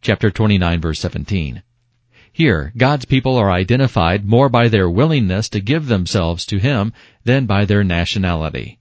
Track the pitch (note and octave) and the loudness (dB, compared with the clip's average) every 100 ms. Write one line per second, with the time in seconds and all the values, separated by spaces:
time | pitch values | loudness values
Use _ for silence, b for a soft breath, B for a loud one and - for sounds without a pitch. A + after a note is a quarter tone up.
0 | - G#2 A2 - G#2+ G2+ F2 E2+ D#2+ D#2 | -2 0 0 0 0 2 2 0 -2 -4
1 | E2+ - D2+ G2 D2 A#1+ - _ _ _ | -6 -6 -6 -4 -4 -8 -16 _ _ _
2 | _ b b - D#3+ E2+ D2 A#2+ B2+ D3 | _ b b -2 0 2 -2 0 0 0
3 | B2 C3 C3 B2+ G2 F2+ F#2 A#2+ C3+ - | 0 0 2 0 2 0 2 2 2 2
4 | E2+ F#2+ G2+ A2+ C#3 A#2+ A#2 G#2+ F2+ F2 | 2 0 2 2 4 4 4 4 2 2
5 | D#3 D3+ G2+ F#2 A2 G#2+ G2 D#3 D3 G#2 | 2 2 0 -2 -2 -6 -2 -4 0 -2
6 | F2 G#2+ E2 E2+ - G2+ A#2 C3 G#2 b | 0 -2 -2 -4 -4 -2 -2 -2 -4 b
7 | b b A#2 C3 B2 G2 G2+ G2+ G2 E2+ | b b 0 0 0 0 2 2 2 0
8 | F2 - F#2 E2+ D#2 C2 A1 - | -2 -2 -2 -2 -4 -6 -12 -16